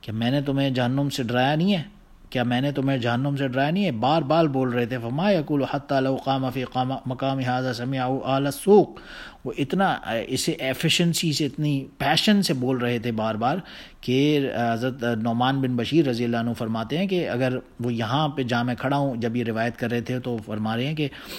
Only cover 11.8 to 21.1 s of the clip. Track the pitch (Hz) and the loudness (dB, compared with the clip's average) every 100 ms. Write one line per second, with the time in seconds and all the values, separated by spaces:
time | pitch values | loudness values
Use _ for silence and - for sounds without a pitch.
11.8 | 131 - 139 160 214 202 175 135 123 127 | -4 -2 0 2 4 4 2 0 0 0
12.8 | 120 120 120 110 110 107 123 180 - - | 0 -2 -2 -2 -2 0 0 -2 -6 -16
13.8 | - - - 131 147 147 135 - 117 113 | -20 -10 0 2 4 2 0 0 0 0
14.8 | 131 143 117 113 117 117 127 139 131 120 | -2 -2 -2 0 0 2 2 2 0 0
15.8 | 104 156 139 117 120 117 117 117 110 113 | 2 2 2 0 0 0 -2 -2 -4 -4
16.8 | 113 151 196 185 113 123 127 127 - - | -2 -2 0 -2 -2 0 0 -2 -8 -6
17.8 | 120 117 110 139 151 139 120 120 123 117 | -4 -2 0 0 0 -2 -2 0 0 -2
18.8 | 135 143 139 117 117 120 113 110 117 117 | -2 0 0 -2 -2 -2 -2 -2 -2 -2
19.8 | 120 120 110 127 123 113 107 107 107 117 | -4 -2 -2 -4 -4 -6 -6 -4 -4 -2
20.8 | 135 156 143 | -4 -2 -4